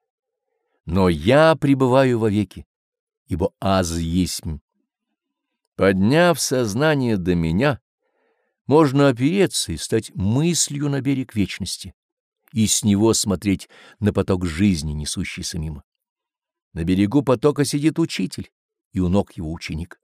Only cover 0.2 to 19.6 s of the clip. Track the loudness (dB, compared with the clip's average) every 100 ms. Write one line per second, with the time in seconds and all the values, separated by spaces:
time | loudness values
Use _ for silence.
0.2 | _ _ _ _ _ _ -4 0 2 2
1.2 | 2 4 4 4 2 2 4 4 2 2
2.2 | 0 0 -2 -6 -20 _ _ _ _ _
3.2 | _ -4 -4 -2 0 0 0 -2 -2 0
4.2 | 0 -2 -8 -10 -12 _ _ _ _ _
5.2 | _ _ _ _ _ 0 2 4 2 4
6.2 | 4 2 -2 -2 -2 0 0 0 0 0
7.2 | 0 0 0 0 0 -2 _ _ _ _
8.2 | _ _ _ _ 2 4 4 4 2 2
9.2 | 0 2 0 -2 -6 -8 -4 -4 -4 -4
10.2 | -2 0 0 0 -4 -4 -4 -4 -2 -4
11.2 | -4 -4 -4 -4 -10 -10 -14 -20 _ _
12.2 | _ _ _ -2 0 0 2 4 4 2
13.2 | 0 -2 -2 -2 -4 -20 -20 -4 -2 0
14.2 | 0 -2 -2 0 2 2 -2 -6 -8 -8
15.2 | -8 -10 -10 -8 -8 -10 -16 _ _ _
16.2 | _ _ _ _ _ -6 0 2 2 2
17.2 | 2 2 0 0 -2 -2 -2 -2 -2 -4
18.2 | -8 -8 -16 _ _ _ _ -4 0 0
19.2 | -2 -6 -10 -10